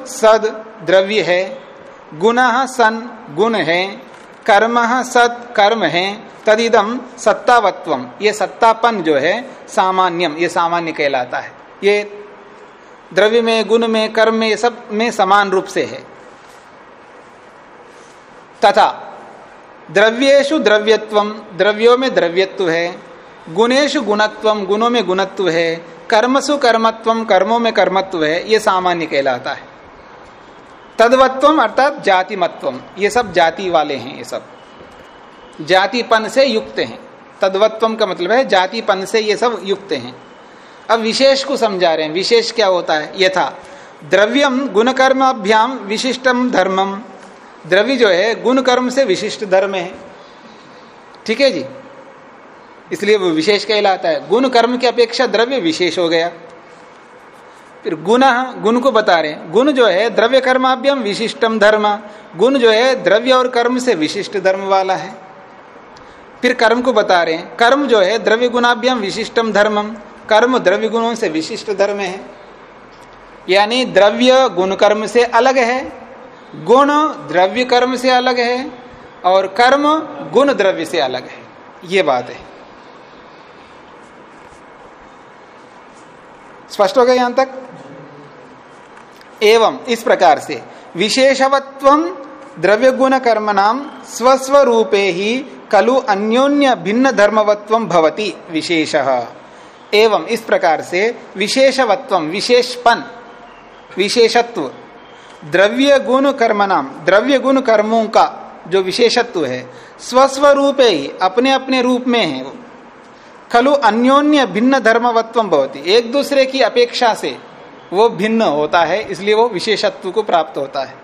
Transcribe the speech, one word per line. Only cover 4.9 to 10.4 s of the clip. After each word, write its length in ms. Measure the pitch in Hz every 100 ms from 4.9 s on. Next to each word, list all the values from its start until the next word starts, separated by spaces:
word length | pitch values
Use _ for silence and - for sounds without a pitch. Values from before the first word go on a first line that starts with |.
| 254
सत 500 | 247 247 240 240 - -
कर्म 280 | 202 226
है, 400 | 170 170 196 208 - - -
तदिदम 540 | 214 233 220 202 247 - -
सत्तावत्वम, 880 | 220 196 - 240 202 - - 139 123 -
ये 120 | 208
सत्तापन 680 | 208 185 - 226 220 240 220
जो 140 | 160 143
है 360 | 151 214 254 - -
सामान्यम, 680 | - 185 185 185 170 175
ये 120 | 151